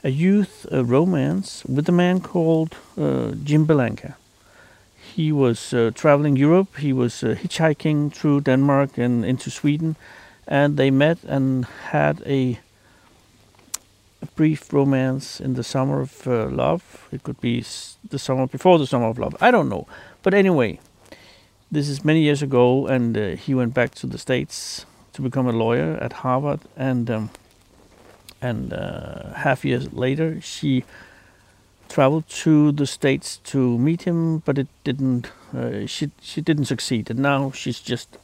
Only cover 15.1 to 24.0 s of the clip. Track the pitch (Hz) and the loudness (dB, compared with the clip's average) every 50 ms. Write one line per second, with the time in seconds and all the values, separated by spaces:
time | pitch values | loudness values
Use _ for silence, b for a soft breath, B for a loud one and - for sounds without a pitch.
15.1 | 131 135 131 - - - - 135 127 127 120 - - 135 131 139 143 139 135 135 | -2 -4 -6 -12 -14 -8 -4 -4 -4 -4 -4 -4 -2 -2 0 0 -2 -2 -4 -6
16.1 | - - - 131 127 113 - 131 131 131 123 143 165 180 _ _ - - - - | -10 -10 -4 -2 0 0 0 -2 -2 0 0 0 0 -2 _ _ -20 -20 -16 -14
17.1 | - 143 _ 156 - _ - 120 120 120 110 - - - - - - _ - - | -14 -12 _ -12 -10 _ -2 -2 -2 -2 -4 -8 -14 -14 -16 -18 -20 _ -16 -10
18.1 | - 139 - - 131 131 131 127 - 139 - 185 180 160 139 - - 123 120 110 | -10 -8 -4 -4 -2 -2 -2 -4 -4 2 6 6 6 6 4 0 0 0 0 -2
19.1 | 117 123 107 - - - - 240 254 208 147 131 101 - - B B B B B | -2 -4 -6 -6 -2 4 4 4 6 4 2 0 -4 -6 -8 B B B B B
20.1 | B B - 190 190 202 196 190 175 143 120 101 - - _ _ _ _ B B | B B -2 2 4 4 4 4 4 2 0 0 -2 -10 _ _ _ _ B B
21.1 | B B B B B B B B B B _ _ - 151 139 147 139 139 - 147 | B B B B B B B B B B _ _ -4 -4 -2 -2 -6 -2 0 2
22.1 | 156 160 156 147 147 139 147 135 - 123 123 123 127 135 143 95 135 127 120 117 | 4 4 4 4 2 2 0 0 4 4 6 6 4 2 2 0 0 0 0 0
23.1 | 113 107 107 95 - - - - 135 127 123 113 120 127 120 113 _ - | -2 -2 -2 -4 -6 -6 -4 -2 -2 0 0 0 0 0 -2 -2 _ -10